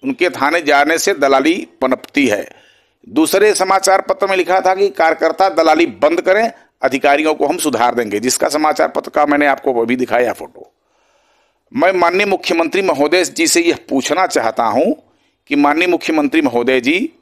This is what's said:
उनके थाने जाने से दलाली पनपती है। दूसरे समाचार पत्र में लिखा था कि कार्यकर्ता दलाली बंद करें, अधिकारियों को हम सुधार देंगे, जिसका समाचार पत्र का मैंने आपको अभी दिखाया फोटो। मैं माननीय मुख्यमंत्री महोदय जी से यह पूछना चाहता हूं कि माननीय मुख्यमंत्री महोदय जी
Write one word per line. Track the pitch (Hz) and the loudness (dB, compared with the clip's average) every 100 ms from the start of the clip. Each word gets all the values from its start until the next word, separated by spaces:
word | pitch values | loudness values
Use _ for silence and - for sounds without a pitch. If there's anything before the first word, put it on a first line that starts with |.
उनके | 135 131 175 | -6 -2 -2
थाने | - 139 165 | 0 -2 0
जाने | 151 143 143 160 | 2 2 2 0
से | - | 0
दलाली | 185 139 135 139 170 - _ | 0 2 2 2 -2 -4 _
पनपती | 131 127 - - 135 | -4 -4 -4 -2 0
है। | 104 - - _ _ _ _ - | -2 -6 -16 _ _ _ _ -6
दूसरे | - 156 196 208 | -2 0 2 2
समाचार | 196 190 190 190 190 | 2 0 0 2 0
पत्र | 190 190 196 | 0 -2 -2
में | 190 | -2
लिखा | 170 185 | 0 0
था | 185 190 | 0 0
कि | 202 | 0
कार्यकर्ता | - 165 160 165 156 190 | 0 0 2 -2 0 0
दलाली | 165 160 156 165 | 2 2 2 0
बंद | 101 147 170 | 0 0 0
करें, | 180 196 226 - _ _ | 0 0 0 -6 _ _
अधिकारियों | 135 135 143 143 156 | -2 0 2 2 0
को | 151 147 | -2 -2
हम | 170 | -2
सुधार | 151 120 120 120 | -4 0 0 0
देंगे, | 113 101 | -4 -4
जिसका | 120 123 160 | -4 -2 -2
समाचार | 151 156 151 160 | 0 -2 0 -2
पत्र | - - | -2 -4
का | - 147 | -2 0
मैंने | 147 147 | 2 0
आपको | 135 - 123 | 0 -2 -2
अभी | 117 127 | -2 -2
दिखाया | 123 113 120 | 0 0 0
फोटो। | 98 78 - - _ _ _ _ _ _ _ _ _ _ - | -4 -12 -18 -20 _ _ _ _ _ _ _ _ _ _ 0
मैं | 165 | 0
माननीय | 185 170 180 202 | 2 0 0 0
मुख्यमंत्री | 190 - 170 165 180 | -2 -2 -2 -2 -2
महोदय | 190 143 147 175 | -2 0 2 2
जी | 170 - 165 | 0 -2 0
से | 175 | 2
यह | 170 139 - | 0 -2 -2
पूछना | 135 123 151 185 | -4 -2 -2 0
चाहता | 151 113 110 | 0 -2 -2
हूं | 117 107 175 302 _ _ _ _ _ | -2 0 0 -2 _ _ _ _ _
कि | 143 | 0
माननीय | 143 147 180 | 2 2 0
मुख्यमंत्री | 165 - 160 143 160 | 0 -2 -2 0 0
महोदय | 147 117 120 131 | 0 0 0 0
जी | 127 170 285 _ | 0 -2 -4 _